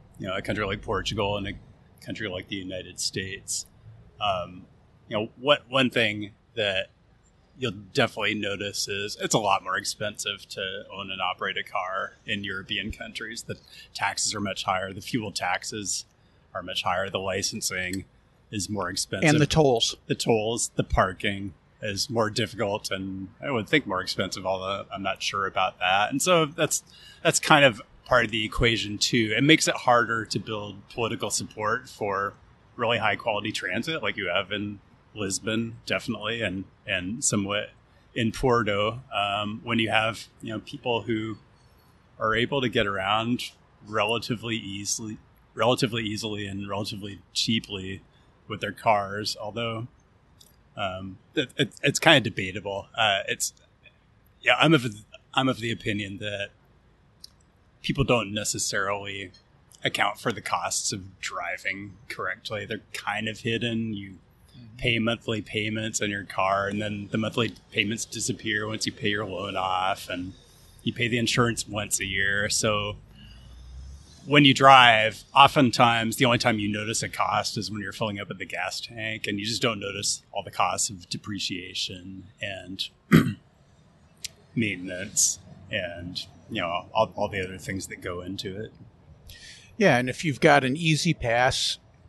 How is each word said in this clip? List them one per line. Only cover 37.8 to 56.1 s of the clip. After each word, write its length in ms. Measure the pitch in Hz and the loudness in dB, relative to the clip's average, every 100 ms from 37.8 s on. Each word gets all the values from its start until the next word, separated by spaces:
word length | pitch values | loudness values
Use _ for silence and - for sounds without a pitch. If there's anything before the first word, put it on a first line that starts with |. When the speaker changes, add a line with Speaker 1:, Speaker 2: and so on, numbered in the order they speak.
| _ _ _ | _ _ _
Speaker 1:
in 180 | 131 113 | -2 -2
Porto, 680 | - 131 120 104 101 107 120 - | 2 4 4 2 2 0 -2 -6
um, 480 | 107 101 101 104 113 | -2 0 -2 -4 -6
when 160 | 120 117 | -2 0
you 100 | 110 | 2
have, 380 | 110 110 107 - - | 2 2 -2 -10 -14
you 120 | 117 | -10
know, 60 | 110 | -8
people 440 | - 143 127 113 | -10 -8 -2 -2
who 340 | 104 110 110 107 - _ _ _ _ _ _ - | -2 -4 -4 -10 -16 _ _ _ _ _ _ -4
are 160 | 110 110 | 0 2
able 260 | 123 143 | 0 0
to 80 | 123 | 0
get 180 | 113 101 | 2 0
around 640 | 98 95 107 117 123 - - _ _ 104 | 0 0 2 2 -2 -4 -12 _ _ -6
relatively 680 | 107 107 113 - 110 117 113 | 0 0 0 -2 -6 -4 -6
easily, 640 | 98 98 101 - 110 107 - _ _ | -6 -8 -6 -6 -6 -12 -16 _ _
relatively 500 | - 113 127 123 117 | 0 2 4 2 0
easily 440 | 110 104 110 104 101 | -4 -4 -6 -6 -6
and 200 | 98 101 | -8 -6
relatively 520 | 101 107 104 101 92 - | -4 -6 -8 -10 -14 -8
cheaply 680 | - - 110 - 101 95 98 - _ _ _ - | -4 0 0 0 -8 -8 -10 -14 _ _ _ -12
with 140 | 107 | -8
their 100 | 101 | -6
cars, 640 | - 117 104 98 101 104 - | 0 2 4 2 -4 -6 -6
although, 460 | 104 107 117 113 120 _ _ _ _ _ - _ _ - | -8 -4 -4 -4 -8 _ _ _ _ _ -20 _ _ -6
um, 420 | 98 92 95 92 _ 156 | -6 -4 -10 -14 _ -4
it, 140 | 127 - | -2 -2
it, 160 | 139 - | -2 0
it's 160 | 143 - | 0 4
kinda 220 | 156 147 | 6 6
debatable. 640 | 110 - 95 98 101 98 - - | 4 -2 -6 -6 -6 -6 -6 0
Uh, 240 | 110 98 117 | 2 2 -2
it's, 260 | 120 - - _ _ - _ _ _ _ _ | -4 -6 -8 _ _ -20 _ _ _ _ _
yeah, 140 | 123 123 | 2 6
I'm 140 | 143 | 6
of, 120 | 165 120 104 - - _ | 6 4 -8 -16 -20 _
I'm 160 | - 131 | 0 2
of 100 | 113 | 0
the 120 | 113 | -4
opinion 460 | 110 113 104 98 | -4 -4 -4 -4